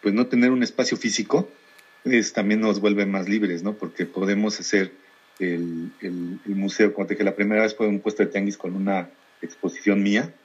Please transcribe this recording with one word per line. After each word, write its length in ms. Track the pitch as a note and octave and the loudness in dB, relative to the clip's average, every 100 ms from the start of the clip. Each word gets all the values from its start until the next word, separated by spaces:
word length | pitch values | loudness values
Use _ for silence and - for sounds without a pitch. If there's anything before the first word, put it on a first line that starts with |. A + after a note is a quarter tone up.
pues, 140 | G#2+ | 2
no 120 | G#2 B2 | 2 2
tener 240 | A#2+ B2 | 4 4
un 120 | B2+ | 4
espacio 340 | A#2+ - A#2+ B2 | 0 0 -2 0
físico 520 | A#2 G#2 G#2+ C#3+ F#3+ - _ - - _ | -2 -4 0 0 0 -8 _ -20 -20 _
es, 280 | B2+ B2+ G#2 | 0 2 2
también 280 | - G2+ G#2+ | 0 0 2
nos 200 | A2 G2+ | 2 2
vuelve 240 | G#2 G2+ | 2 2
más 240 | G2 G2 F#2 | 0 -2 0
libres, 340 | G#2+ G2+ E2+ | 0 0 -2
¿no? 120 | F#2+ | -4
Porque 320 | G#2 F2 - F2+ | -6 -10 -6 -6
podemos 520 | - G2 G2+ G#2+ G#2 | -2 0 2 0 -2
hacer 340 | F#2 G2+ F#2 - _ _ _ _ | 0 0 0 -6 _ _ _ _
el, 520 | F#2 E2+ E2+ E2 E2+ - | -4 -2 -4 -6 -10 -10
el, 380 | G2 F2+ F2 G2 - | -8 -6 -8 -8 -6
el 80 | |
museo, 400 | G2 G2 - G#2 | -2 -2 2 2
como 120 | G#2 G2 | 2 -4
te 80 | |
dije, 100 | G2+ | 0
la 120 | G2 F#2+ | 0 0
primera 260 | G2+ G#2+ | 0 2
vez 120 | A2 | 2
fue 120 | - G#2+ | 2 0
un 140 | G2+ | 0
puesto 240 | G#2+ - | -2 0
de 60 | G2+ | 0
tianguis 260 | G2+ G2+ G2 | 0 -2 -4
con 180 | F#2 | -8
una 360 | F#2+ G2 G2 F2 - _ _ | -4 -2 -2 -4 -14 _ _
exposición 600 | - - F#2 - - G2+ | -16 -6 -6 -2 0 2
mía 300 | G2+ G#2 D#3 - | 2 0 -2 -8